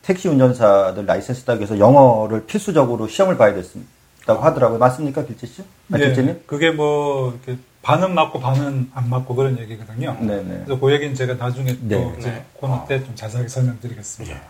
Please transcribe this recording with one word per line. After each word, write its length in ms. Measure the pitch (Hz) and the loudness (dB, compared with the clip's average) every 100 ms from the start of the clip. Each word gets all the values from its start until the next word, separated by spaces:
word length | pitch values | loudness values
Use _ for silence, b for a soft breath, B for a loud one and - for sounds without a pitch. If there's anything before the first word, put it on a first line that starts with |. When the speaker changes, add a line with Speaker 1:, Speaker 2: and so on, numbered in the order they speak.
Speaker 1:
택시 260 | - 185 185 | -4 -2 0
운전사들 760 | 135 127 120 107 98 95 92 98 | 4 4 6 6 6 4 0 -2
라이센스 360 | 90 - 127 | -2 -4 -6
따기 160 | - 117 | -2 -2
위해서 160 | 104 104 | -2 4
영어를 680 | 107 139 131 110 107 110 - | 8 10 8 6 0 -4 -4
필수적으로 600 | 214 202 160 127 117 110 | -6 0 2 2 0 -4
시험을 300 | - 190 175 | 0 2 4
봐야 160 | 104 98 | 4 4
됐다고 840 | 90 98 - _ _ _ - 110 | -6 -14 -20 _ _ _ -2 2
하더라고요. 340 | 135 135 120 113 | 2 2 2 4
맞습니까, 460 | 123 131 151 139 135 | 2 2 -4 -6 -8
길재 220 | 117 117 | -10 -14
씨? 140 | - - _ - | -16 -20 _ -6
아, 60 | 156 | 0
Speaker 2:
네, 80 | 143 | 2
Speaker 1:
길재님? 380 | 131 131 127 - | 2 0 -2 -8
Speaker 2:
그게 240 | 143 165 | -2 0
뭐 600 | 156 151 147 143 135 127 120 | 2 0 0 0 -2 -4 -8
이렇게 160 | - 127 - _ | -10 -12 -14 _
반은 320 | - 156 185 | -2 0 2
맞고 260 | 170 156 - | 0 0 -2
반은 520 | 127 135 143 135 123 | -2 -2 -2 -4 -6
안 160 | 127 120 | -4 -4
맞고 260 | 127 127 123 | -2 -2 -2
그런 220 | 135 120 | -2 -2
얘기거든요. 560 | 110 110 104 113 151 - | -8 -14 -12 -8 -8 -6
Speaker 1:
네, 220 | 110 101 | -4 -4
네. 180 | 92 90 | -6 -10
Speaker 2:
그래서 160 | 95 131 | -6 0
그 140 | 135 | 2
얘기는 200 | 143 147 131 | 2 0 -4
제가 180 | 127 | -4
나중에 400 | 123 123 127 131 | -4 -6 -4 -4
또 60 | 123 113 | -4 -2
Speaker 1:
네. 260 | 101 85 82 | -2 -2 -6
Speaker 2:
이제 100 | 120 | -8
Speaker 3:
네. 140 | 113 - | -10 -14
Speaker 2:
코너 200 | - 135 | -8 -4
Speaker 3:
어. 120 | 127 - | -4 -4
Speaker 2:
때 160 | 135 | -6
좀 100 | 131 110 | -6 -12
자세하게 320 | 110 120 120 | -8 -6 -6
설명드리겠습니다. 840 | 131 127 113 120 101 - - 101 | -2 -2 -2 -10 -14 -16 -14 -14
Speaker 3:
예. 40 | 73 | -14